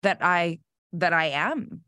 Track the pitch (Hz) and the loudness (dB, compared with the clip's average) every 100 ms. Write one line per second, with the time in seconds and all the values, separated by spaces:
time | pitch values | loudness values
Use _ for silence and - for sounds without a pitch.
0 | 202 180 175 180 170 165 _ _ _ 175 | 0 2 2 2 0 -4 _ _ _ -2
1 | 175 165 160 139 180 302 - 143 | 2 2 0 0 -2 -4 -8 -14